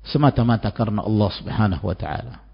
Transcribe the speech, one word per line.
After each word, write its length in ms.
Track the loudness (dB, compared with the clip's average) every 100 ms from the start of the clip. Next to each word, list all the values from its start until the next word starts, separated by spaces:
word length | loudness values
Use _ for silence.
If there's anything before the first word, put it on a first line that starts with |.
semata-mata 640 | -2 4 4 4 2 2 0
karena 260 | -2 -2 -2
Allah 300 | 0 2 2
Subhanahu 520 | -2 -6 0 0 0 -4
wa 100 | -4
taala. 460 | -6 -6 -8 -16 -20